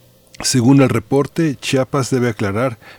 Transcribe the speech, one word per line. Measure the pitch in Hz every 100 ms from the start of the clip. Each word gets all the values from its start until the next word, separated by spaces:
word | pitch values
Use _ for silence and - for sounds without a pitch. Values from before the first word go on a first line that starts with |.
| _ _ _ -
Según | - 131 117 139
el | 127
reporte, | 110 - 139 139 - 160 120
Chiapas | - 131 127 143 123
debe | 131 123
aclarar | 110 101 101 131 113 -